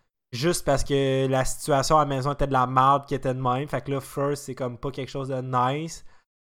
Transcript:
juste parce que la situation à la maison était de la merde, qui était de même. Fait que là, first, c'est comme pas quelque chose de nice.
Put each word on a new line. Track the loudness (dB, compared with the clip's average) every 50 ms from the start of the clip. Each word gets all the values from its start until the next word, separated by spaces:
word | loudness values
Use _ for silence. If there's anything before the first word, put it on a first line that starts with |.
| _ _ _ _ _ _ -6
juste | -2 0 0 0 0 2
parce | 2 2 2 2
que | 2 2 2 2 2 2 2 2
la | 2 2 2 0
situation | 0 -2 -4 -2 0 2 2 4 4 4 4
à |
la | 4
maison | 4 0 -2 -2 -2 -2
était | 0 0
de | 2 2
la | 2 2
merde, | 2 4 4 6 6 6 4 2
qui | -2 -6
était | -4 -2 -2 -2
de | -2
même. | 0 -2 0 -2 -2 -4
Fait | -6 -6
que | -4 -4
là, | -6 -6
first, | -6 -8 -6 -4 -2 -2 -2 -4 -6
c'est | -10 -8
comme | -6 -6 -6 -6
pas | -6 -8 -8
quelque | -8 -8 -10 -8
chose | -6 -6 -6 -4
de | -6 -6
nice. | -4 -2 0 2 2 2 0 -2 -4 -8 -10 -14 -16 -18 -20 -20 _ _ _ _